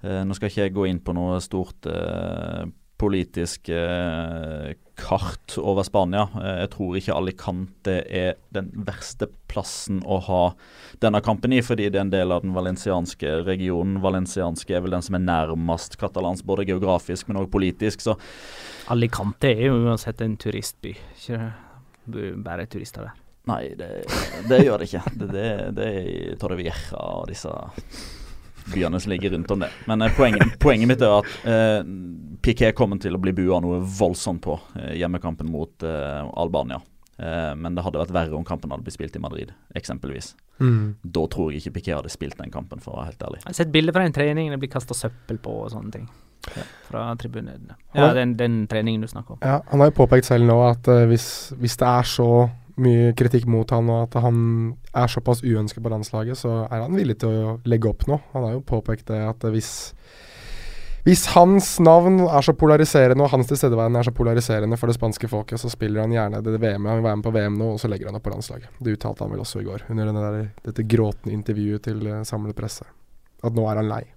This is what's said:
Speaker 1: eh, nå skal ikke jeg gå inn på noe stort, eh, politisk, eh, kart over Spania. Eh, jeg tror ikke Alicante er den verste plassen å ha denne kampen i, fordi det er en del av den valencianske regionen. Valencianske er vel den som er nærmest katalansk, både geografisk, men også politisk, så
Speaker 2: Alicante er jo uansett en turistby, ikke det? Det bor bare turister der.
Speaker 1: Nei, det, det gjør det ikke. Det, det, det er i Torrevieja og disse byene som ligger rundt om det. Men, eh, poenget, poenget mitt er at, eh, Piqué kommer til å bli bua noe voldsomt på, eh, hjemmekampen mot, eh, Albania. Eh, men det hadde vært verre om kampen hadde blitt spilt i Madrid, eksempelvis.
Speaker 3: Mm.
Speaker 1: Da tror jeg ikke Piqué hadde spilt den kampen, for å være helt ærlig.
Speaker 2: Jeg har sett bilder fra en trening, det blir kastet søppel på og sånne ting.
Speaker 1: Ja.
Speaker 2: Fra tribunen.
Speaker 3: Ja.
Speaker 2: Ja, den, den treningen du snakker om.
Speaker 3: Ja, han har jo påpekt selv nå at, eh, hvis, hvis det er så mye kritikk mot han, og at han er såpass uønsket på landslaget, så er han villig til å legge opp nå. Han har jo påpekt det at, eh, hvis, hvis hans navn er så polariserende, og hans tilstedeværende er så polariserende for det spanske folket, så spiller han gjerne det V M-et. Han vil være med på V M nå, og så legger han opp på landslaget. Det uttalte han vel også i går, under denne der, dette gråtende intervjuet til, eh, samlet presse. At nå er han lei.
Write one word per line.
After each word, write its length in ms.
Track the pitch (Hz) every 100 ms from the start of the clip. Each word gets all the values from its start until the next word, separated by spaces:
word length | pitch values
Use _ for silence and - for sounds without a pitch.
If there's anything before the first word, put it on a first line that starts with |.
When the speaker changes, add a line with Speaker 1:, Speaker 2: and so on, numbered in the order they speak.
Speaker 1:
eh, 200 | 98 95
nå 120 | 95 98
skal 140 | 104
ikke 160 | 95 101
jeg 60 | 95
gå 120 | 95
inn 120 | 90
på 140 | 90
noe 260 | 87 90 90
stort, 440 | 87 95 90 - 82
eh, 800 | - 50 - 50 50 50 50 85 - _ _
politisk, 720 | 104 98 87 - 85 - -
eh, 1040 | 85 85 87 87 82 82 82 80 78 76 - _ -
kart 640 | - 92 92 - - -
over 260 | - 98
Spania. 400 | 95 104 90 98 104 95
Eh, 240 | 92 92
jeg 80 | 98
tror 240 | - 95 92
ikke 180 | 92 78
Alicante 800 | 92 - - 90 92 - - 92 -
er 260 | 92 90 - _
den 200 | 98 98
verste 540 | - 98 - - - - - -
plassen 520 | - 95 - - 98
å 140 | - 95
ha 320 | 90 92 87 87 - - - -
denne 220 | 113 104
kampen 320 | 101 104 123
i, 80 | 127
fordi 280 | 120 113 101
det 40 | 98
er 100 | 98
en 40 |
del 220 | 95 90
av 100 | 87
den 120 | 95
valencianske 920 | 92 92 92 - 92 85 - 76 80 87
regionen. 540 | 95 92 87 92 98
Valencianske 720 | 95 92 92 - 87 82 - 90
er 60 |
vel 100 | 90
den 100 | 90
som 140 | 85 92
er 100 | 90
nærmest 720 | 82 80 82 85 85 - -
katalansk, 480 | 107 - 92 92 -
både 200 | 98 98
geografisk, 600 | 92 95 90 - 92 -
men 100 | 98
også 140 | 95
politisk, 500 | 101 95 90 107 -
så 160 | - - - - - - - - -
Speaker 2:
Alicante 600 | 120 117 - 101 - 139
er 160 | 110 127
jo 100 | 123 117
uansett 360 | 113 - 110
en 160 | 113 107
turistby, 580 | 113 107 110 - - - -
ikke 240 | - - 117
det? 160 | 113 110 - - - _ -
Det 60 |
bor 300 | 113 101 92
bare 220 | 101 87 95
turister 380 | 107 - -
der. 120 | 107 - - _ -
Speaker 1:
Nei, 260 | 95 67 -
det, 300 | 85 50 - - 92 - 104
det 140 | 127
gjør 160 | 147 104
det 80 | 87
ikke. 140 | 85 - -
Det, 100 | 101
det, 180 | 98 110 104 95 101
det 100 | 110
er 200 | 98 90
i 280 | 85 85 -
Torrevieja 640 | - 92 87 80 - -
og 300 | 50 50 -
disse 240 | - - - - - - - - - - - - - -
byene 320 | - 85 90
som 120 | 95
ligger 200 | 92 95
rundt 200 | 90 82
om 80 | 98
det. 100 | 87 - -
Men, 140 | 110
eh, 100 | 110 107
poenget, 420 | 131 104 110 -
poenget 280 | 143 117 117
mitt 120 | 127
er 120 | 120 104
at, 100 | 101 - -
eh, 360 | 113 110 107 80 95 90 82 78 80
Piqué 300 | - 117 117 -
kommer 240 | 113 98
til 160 | 101 90
å 60 |
bli 100 | 95
bua 280 | 92 92 90
noe 160 | 87 87
voldsomt 600 | 92 95 98 90 - 85
på, 140 | 87 76 - -
eh, 180 | 73 80
hjemmekampen 480 | 87 87 85 80 78
mot, 220 | 78 80 _
eh, 440 | 82 80 71 71 73 -
Albania. 460 | 85 80 62 64 - _ _ _
Eh, 360 | 85 82 80 73
men 200 | 85 87
det 80 |
hadde 160 | 90 76
vært 120 | 85
verre 240 | 90 82 76
om 80 | 85
kampen 240 | 80 76
hadde 120 | 67
blitt 140 | - -
spilt 180 | 78 78
i 40 |
Madrid, 320 | 76 76 - - _ -
eksempelvis. 580 | - - - 67 - - _ _
Speaker 3:
Mm. 360 | 131 117 107 104
Speaker 1:
Da 220 | 90 85 78
tror 240 | - 82
jeg 120 | 73
ikke 160 | - -
Piqué 160 | 90 76
hadde 160 | -
spilt 260 | - 73 -
den 140 | 65
kampen, 280 | 73 - -
for 100 | -
å 60 | -
være 120 | -
helt 60 | -
ærlig. 200 | - -
Speaker 2:
Jeg 80 | -
har 80 | 175
sett 80 | 165
bilder 220 | 151 160
fra 100 | 175
en 100 | 180
trening, 380 | 139 147 151 160
det 80 | 139
blir 100 | 135
kastet 280 | 139 - 120
søppel 400 | 120 120 - 113
på 160 | 113 110
og 80 | 110
sånne 200 | 113 104
ting. 180 | 110 113 - _ _ - -
Speaker 1:
Ja. 80 | - - -
Speaker 2:
Fra 280 | 110 113 117
tribunen. 560 | 117 117 113 - - - - 147
Speaker 3:
Ja. 120 | 147
Speaker 2:
Ja, 60 |
den, 220 | 127 123 117
den 300 | 120 113 104
treningen 340 | 110 113 110
du 60 | 110
snakker 240 | - 117
om. 80 | -
Speaker 3:
Ja, 200 | 131 139 -
han 120 | 143
har 100 | 147
jo 140 | - 127
påpekt 200 | 127 -
selv 180 | 123 120
nå 140 | 117 123
at, 180 | 120 -
eh, 200 | 123 117
hvis, 460 | 117 - - - 131
hvis 200 | 120 -
det 100 | 123
er 160 | 123
så 260 | 120 - 120 120 120 120 - -
mye 320 | 127 117 120 117
kritikk 300 | 123 123 120
mot 200 | 113 113
han, 180 | 120 117
og 140 | 117 117
at 160 | 123
han 560 | 120 117 117 113 113 120 -
er 140 | - 123
såpass 320 | 120 123 120
uønsket 400 | 127 110 104 -
på 80 | 117
landslaget, 480 | 110 104 110 110 127
så 300 | 123 113 110
er 120 | 117
han 100 | 120 190
villig 220 | 170 107
til 120 | 117
å 260 | 110 110 113 120
legge 240 | 117 110
opp 160 | 104 -
nå. 120 | 147 -
Han 100 | 135
har 80 | 120
jo 80 | 120
påpekt 440 | 135 113 107 110 -
det 100 | 110 107
at, 160 | 113
eh, 60 | 117
hvis, 220 | 110 110 - - - - - - - - - - - - - -
hvis 160 | 180 -
hans 460 | - 175 196 190 -
navn 400 | 165 165 175 190 175
er 160 | 151
så 100 | 139
polariserende, 720 | 147 156 151 156 151 127 127
og 80 | 143
hans 160 | 139 123
tilstedeværende 520 | 139 139 117 113 120
er 60 | 120
så 40 |
polariserende 640 | 117 120 117 120 110 107 117
for 100 | 120
det 60 | 120
spanske 300 | 113 107 113
folket, 280 | 110 107 113
så 120 | 120
spiller 320 | - 110 107
han 80 | 110
gjerne 280 | 117 107 107
det 100 | 110 110
V 80 | 113 101
M-et. 140 | 104
Han 100 | 113
vil 60 | 113
være 80 | 107
med 80 | 110
på 80 |
V 100 | 110 104
M 100 | 104
nå, 120 | 113
og 60 | 107
så 80 | 117
legger 220 | 98 104
han 40 | 104
opp 40 | 107
på 60 | 101
landslaget. 340 | 110 123 120 -
Det 140 | 120 107
uttalte 260 | 110 104
han 80 | 101
vel 80 | 101
også 180 | 113 104
i 60 | 98
går, 180 | 98 -
under 160 | 113 107
denne 120 | 107 104
der, 220 | 104 107 -
dette 200 | - 107 113
gråtende 460 | 113 107 104 -
intervjuet 500 | 104 104 107 104 104
til, 220 | 123 107 107
eh, 160 | 107
samlet 320 | 107 110 107 104
presse. 280 | 110 - - - - - - _
At 100 | 123 117
nå 100 | 110
er 100 | 107
han 60 | 107
lei. 140 | 110 117